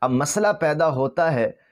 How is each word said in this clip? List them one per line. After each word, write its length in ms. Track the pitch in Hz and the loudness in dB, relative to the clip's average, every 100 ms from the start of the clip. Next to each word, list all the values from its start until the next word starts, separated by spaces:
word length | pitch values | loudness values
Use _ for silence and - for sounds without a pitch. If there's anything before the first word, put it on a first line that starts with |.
अब 80 | 127 | -2
मसला 400 | 127 143 208 208 | 0 0 0 0
पैदा 320 | 208 160 151 160 | 2 0 2 0
होता 380 | 131 135 135 165 | 0 -2 0 0
है, 260 | 135 113 - _ | 2 -2 -4 _